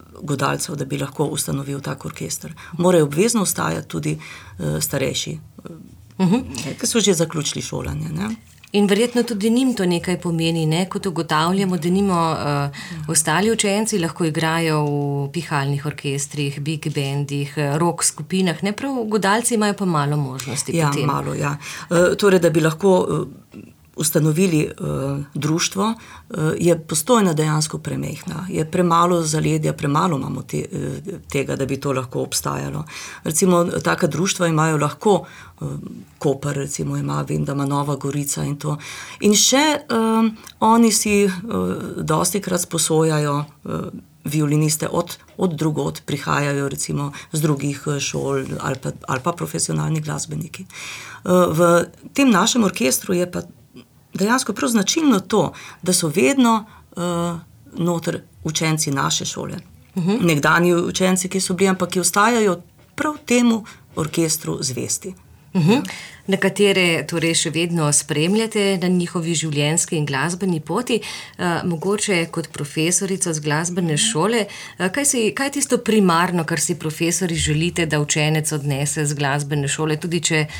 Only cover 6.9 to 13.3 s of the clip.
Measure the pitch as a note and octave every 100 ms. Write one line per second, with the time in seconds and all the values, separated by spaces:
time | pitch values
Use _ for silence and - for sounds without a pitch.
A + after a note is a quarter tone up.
6.9 | A#3+ G3 E3+ D#3+ D#3+ - - C3 - -
7.9 | D3 D#3 D#3+ G#3 A#3 - - - G3+ G3+
8.9 | G3+ A#3+ A#3+ A#3 A3 A3 A#3 C4+ A#3+ F#3
9.9 | F3 E3 F3+ F3+ E3 E3 E3 D#3 D#3+ F#3
10.9 | G3+ F#3+ D#3+ E3 D#3 E3 F#3+ G3 F3+ E3
11.9 | F#3 G3+ F3 E3 D#3 A#2+ C#3+ C#3+ C#3+ -
12.9 | E3 D3+ D#3+ -